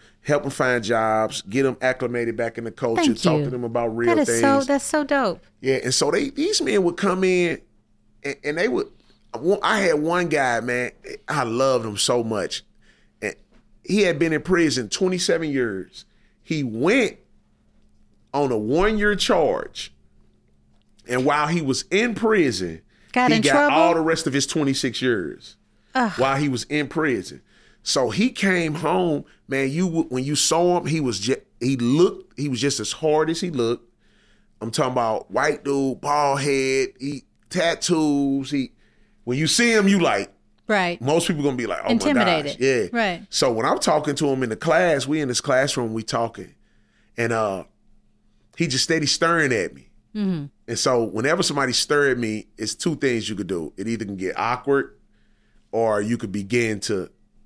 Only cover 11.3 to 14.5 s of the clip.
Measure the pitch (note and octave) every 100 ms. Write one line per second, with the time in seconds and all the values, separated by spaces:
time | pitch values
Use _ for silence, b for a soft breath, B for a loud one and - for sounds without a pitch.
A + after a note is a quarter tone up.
11.3 | D3 A#2+ A#2 C3+ B2+ A2+ G2+ - B2 A#2
12.3 | G#2 E2+ - - _ b b b _ G#3+
13.3 | - _ _ _ _ - G#3 F#3 D3 E3
14.3 | D3+ E3+